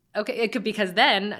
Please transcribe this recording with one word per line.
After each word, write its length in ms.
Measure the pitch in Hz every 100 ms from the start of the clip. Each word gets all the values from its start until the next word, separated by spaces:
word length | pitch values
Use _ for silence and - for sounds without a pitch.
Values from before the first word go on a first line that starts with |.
| _ -
okay, 180 | 208 196
it 120 | 208
could, 120 | 240
because 300 | 214 202 190
then 420 | 180 277 202 208 196